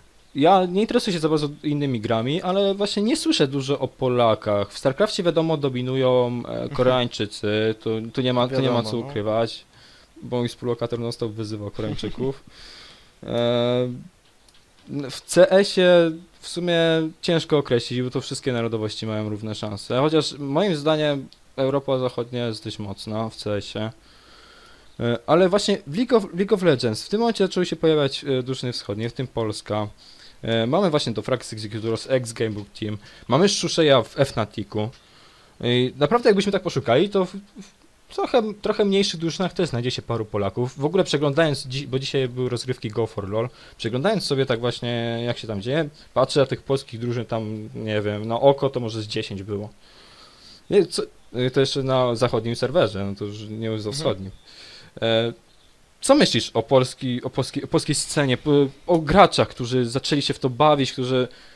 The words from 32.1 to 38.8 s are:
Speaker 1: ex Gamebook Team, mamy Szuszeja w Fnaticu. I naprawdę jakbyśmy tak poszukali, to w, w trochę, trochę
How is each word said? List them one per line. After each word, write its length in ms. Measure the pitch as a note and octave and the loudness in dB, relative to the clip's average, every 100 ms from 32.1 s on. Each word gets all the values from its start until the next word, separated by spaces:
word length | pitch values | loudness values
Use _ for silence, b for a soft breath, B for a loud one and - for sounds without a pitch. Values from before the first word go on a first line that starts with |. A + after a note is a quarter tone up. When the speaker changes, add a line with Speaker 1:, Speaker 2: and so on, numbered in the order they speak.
Speaker 1:
ex 220 | C3 A#2+ | -2 -2
Gamebook 360 | A2+ A2+ G#2 G2+ - | -4 -4 -4 -10 -8
Team, 180 | G#2+ G#2 B B - | -8 -8 B B 0
mamy 200 | C#3+ G3 | 4 4
Szuszeja 540 | - E3+ - D#3+ C3+ | 2 -2 2 6 6
w 60 | A2+ | 4
Fnaticu. 800 | - C3+ - G#2+ - G2+ G#2+ G#2+ - b b b b b b | 0 0 0 -6 -6 -8 -6 -6 -8 b b b b b b
I 320 | A#2 B2 B2+ B2+ | 0 2 2 0
naprawdę 320 | C#3+ A#3+ A#3+ | 2 4 4
jakbyśmy 240 | G3 G3+ | 4 2
tak 100 | F#3+ | -2
poszukali, 460 | F3+ - A#2 B2 G3+ | -2 -4 2 4 4
to 160 | G3+ | 0
w, 60 | F3+ | -2
w 840 | G3 - - - _ _ _ _ | -6 -18 -20 -20 _ _ _ _
trochę, 280 | - G4+ B3+ A3 G#3 | -6 0 0 0 -4
trochę 220 | G#3+ G#3 | -4 0